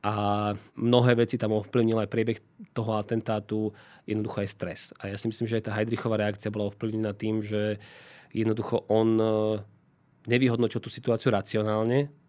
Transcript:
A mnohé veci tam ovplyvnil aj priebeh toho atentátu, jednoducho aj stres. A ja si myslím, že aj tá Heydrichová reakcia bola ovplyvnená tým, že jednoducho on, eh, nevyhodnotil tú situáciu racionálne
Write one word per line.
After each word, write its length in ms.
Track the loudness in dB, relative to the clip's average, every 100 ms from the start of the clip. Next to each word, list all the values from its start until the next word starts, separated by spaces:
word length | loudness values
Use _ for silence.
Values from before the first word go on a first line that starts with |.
A 540 | -2 0 0 0 0 -4 -10 -2
mnohé 320 | 4 6 6
veci 240 | 6 4 2
tam 160 | 0 0
ovplyvnil 420 | 0 2 2 2
aj 80 | 0
priebeh 300 | 0 0 -2 _ _ -10
toho 240 | -6 -2 -4
atentátu, 800 | -2 -4 -2 -4 -2 -4 -4 -8 -20 -20 -6
jednoducho 400 | -4 -4 -4 -6
aj 20 |
stres. 320 | -6 -10 -10 -16 -12
A 160 | -10
ja 40 | -6
si 100 | -6
myslím, 160 | -4
že 160 | -2 -2
aj 40 | -2
tá 80 | -2
Heydrichová 400 | -2 -2 -2 0
reakcia 380 | 0 -2 -8
bola 180 | -4 -6
ovplyvnená 400 | -4 -6 -4 -4 -4
tým, 240 | -2 -2
že 400 | -2 -2 -2 -4 -10 -20 -20 -20 -10
jednoducho 560 | -2 0 0 0 -2 2
on, 320 | 4 4 4
eh, 400 | 2 2 0 -2 -6 _ _ _ _ _ -2
nevyhodnotil 480 | 2 4 4 0 -2
tú 80 | -8
situáciu 480 | -6 -2 0 2
racionálne 800 | 2 0 0 0 0 2 2 0 -8